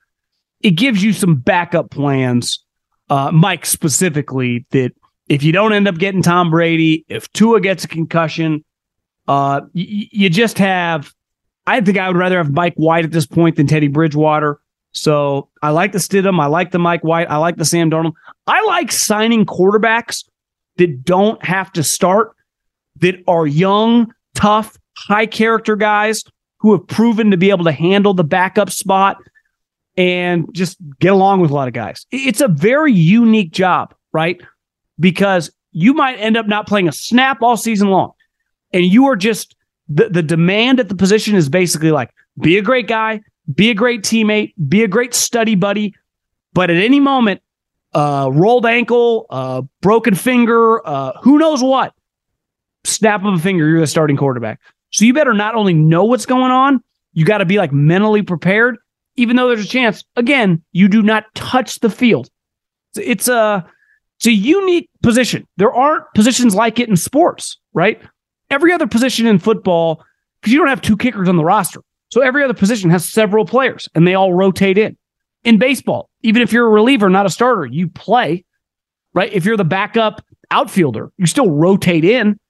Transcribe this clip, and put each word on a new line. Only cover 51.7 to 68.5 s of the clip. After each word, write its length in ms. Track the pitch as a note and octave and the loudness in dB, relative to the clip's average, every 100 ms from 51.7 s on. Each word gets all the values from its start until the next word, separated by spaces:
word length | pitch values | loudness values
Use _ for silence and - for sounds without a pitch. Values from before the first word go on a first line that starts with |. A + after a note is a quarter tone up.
| C4 G3 - _ _ _ _ _ _ _ _ - | 0 -2 -8 _ _ _ _ _ _ _ _ -10
snap 400 | - G#3+ G#3 G#3 | 0 0 0 -2
of 80 | |
a 60 | F3+ | -2
finger, 280 | F3+ F#3 D3+ | 0 0 2
you're 140 | E3 | 2
the 60 | D3+ | 0
starting 280 | E3 D3+ C#3+ | 0 0 0
quarterback. 460 | C#3 B2 A2 B2 _ _ _ | -2 -4 -8 -12 _ _ _
So 120 | - | 0
you 100 | A3+ | 2
better 200 | C4 C4+ | 4 2
not 220 | G3+ G#3 A#3 | 0 -2 -2
only 180 | G3+ | 0
know 320 | D#3+ D#3 E3 G#3+ | 2 4 2 2
what's 200 | B3+ - | 0 0
going 260 | B3+ B3+ | 0 2
on, 300 | B3+ C4+ C4 - _ _ | 2 2 0 -4 _ _
you 140 | E3 D#3+ | -2 0
gotta 180 | G#3 | 0
be, 140 | F3+ G3+ | 0 0
like, 160 | E3 | 0
mentally 480 | C#3 D3 F3+ G#3+ G#3+ | 2 2 2 2 0
prepared, 560 | F#3 E3+ F3 G#3 A#3+ A#3 _ _ _ - | -2 -4 0 2 0 -2 _ _ _ -4
even 180 | A#3 B3 | 0 2
though 140 | B3 | 0
there's 160 | A3+ F#3+ | -2 -4
a 20 | |
chance, 380 | - A#3 - - - | -2 -2 -2 -8 -4
again, 480 | A#3+ C#4 G3+ E3 - | 0 2 2 0 -2
you 160 | F3 G3 | 2 4
do 140 | A3 | 4
not 240 | G#3 A3 G#3+ - | 2 -2 -4 -14
touch 440 | - B3+ B3+ - | -4 -2 -2 -4
the 100 | A3+ | -4
field. 400 | - B3 C3 - _ _ _ _ _ _ | 0 0 0 -4 _ _ _ _ _ _
It's, 80 | - | -12
it's 280 | - G#3+ B3 | -6 -4 -2
a, 420 | B3 G#3+ G3+ E3 _ _ _ _ _ | 0 0 -2 -6 _ _ _ _ _
it's 80 | A3 | 0
a 40 | |
unique 580 | A3 A3 G4 F#4+ F4 - _ | 0 2 0 2 -2 -4 _
position. 420 | A#3 A#3 A#3+ C3 - - | 0 0 -2 -4 -10 -2
There 160 | G#3 | 0
aren't 320 | B3 C#4+ D#4+ - - | 2 0 -2 -2 0
positions 400 | A3 B3 B3 F#3+ | 2 2 2 2
like 240 | A#3 A3+ | 0 -2
it 80 | A#3 | -2
in 80 | F3+ | -2
sports, 640 | - C#4 F4 - - - _ | 0 0 0 -2 -14 -16 _
right? 280 | D#3 F#3+ A#3 - _ _ _ | -2 -2 -2 -12 _ _ _
Every 220 | _ | _